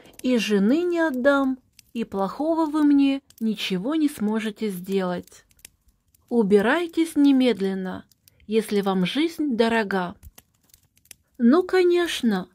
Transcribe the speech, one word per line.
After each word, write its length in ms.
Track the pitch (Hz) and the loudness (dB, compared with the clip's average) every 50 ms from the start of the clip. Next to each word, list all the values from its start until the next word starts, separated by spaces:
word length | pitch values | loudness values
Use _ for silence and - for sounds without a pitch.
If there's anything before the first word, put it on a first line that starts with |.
| - - - - | -20 -20 -16 -6
И 160 | - 254 247 226 | -2 0 0 0
жены 440 | 190 208 208 196 196 220 285 339 | 0 0 2 2 2 2 2 2
не 180 | 349 349 339 330 | 0 0 0 0
отдам, 580 | 330 311 254 254 240 285 277 277 269 262 262 - _ _ _ - _ _ | 0 0 -2 0 2 2 2 2 0 -2 -4 -6 _ _ _ -20 _ _
и 120 | - 233 220 | -8 -8 -8
плохого 640 | - 202 196 196 185 - - 302 330 330 320 320 | -6 -4 -4 -4 -4 -4 -4 -4 -2 0 0 0
вы 180 | 294 294 311 294 | 0 2 2 4
мне 360 | 285 285 277 277 277 269 277 - _ _ - | 4 4 4 4 2 0 -2 -8 _ _ -6
ничего 560 | 220 220 202 - - - 190 180 196 277 320 | -4 -4 -4 -4 -6 -6 -6 -4 -4 -4 -2
не 120 | 320 302 285 | 0 0 -2
сможете 600 | - - 208 208 220 220 214 220 208 - 220 208 | -2 -2 -4 -2 -2 -2 -4 -6 -6 -6 -6 -6
сделать. 760 | 190 180 185 190 190 196 185 180 180 180 - - - - _ _ _ _ - - _ _ _ _ _ _ _ _ _ _ _ _ | -6 -8 -6 -4 -4 -2 -2 -2 -4 -6 -10 -14 -20 -20 _ _ _ _ -20 -20 _ _ _ _ _ _ _ _ _ _ _ _
Убирайтесь 880 | 240 233 214 185 208 202 190 233 302 349 349 339 - 330 320 330 - | 0 0 4 4 4 4 4 2 0 0 -2 -2 -2 -2 -2 0 2
немедленно, 880 | 294 285 285 269 254 254 240 208 190 196 190 190 190 185 185 185 196 - _ _ _ _ _ _ _ _ | 2 4 4 4 4 2 2 0 0 -2 -4 -4 -6 -8 -8 -10 -12 -16 _ _ _ _ _ _ _ _
если 340 | - 214 220 208 - 208 202 | -2 -2 -2 0 0 -2 -2
вам 240 | 196 196 190 190 180 | 0 0 0 0 0
жизнь 520 | 175 - 277 330 330 - - 302 285 226 | 0 0 -2 -2 -2 -2 -4 -4 -2 0
дорога". 580 | 208 226 226 226 226 214 190 196 185 180 175 - - - - - - _ _ _ _ _ _ _ _ _ _ _ _ _ _ - _ _ _ _ - | 0 0 0 0 0 -2 -2 -4 -4 -4 -6 -10 -16 -20 -20 -20 -20 _ _ _ _ _ _ _ _ _ _ _ _ _ _ -20 _ _ _ _ 2
Ну, 240 | 240 233 294 370 | 4 4 4 4
конечно, 840 | 370 - 370 370 359 349 349 349 349 320 - - 254 226 196 185 - - | 2 2 2 2 2 4 2 0 0 -2 -4 -4 -2 -2 -2 -2 -4 -10